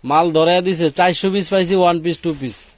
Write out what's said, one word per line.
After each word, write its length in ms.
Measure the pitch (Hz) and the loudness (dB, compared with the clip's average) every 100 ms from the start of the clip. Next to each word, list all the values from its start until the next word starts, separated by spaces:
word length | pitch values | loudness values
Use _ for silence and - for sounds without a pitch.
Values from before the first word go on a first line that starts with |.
মাল 260 | 127 151 175 | 0 0 2
ধরাইয়া 300 | 156 165 180 | 2 2 2
দিছে, 300 | 180 165 165 | 0 -2 -2
চারশো 400 | 135 180 175 190 | 2 0 0 -2
piece 180 | 202 180 | -2 -2
পাইছি, 260 | 196 175 | -2 0
ওয়ান 260 | 190 175 170 | 2 2 2
piece, 180 | 165 160 | -4 -4
two 160 | 170 147 | -6 -6
piece। 240 | 131 - - | -8 -12 -20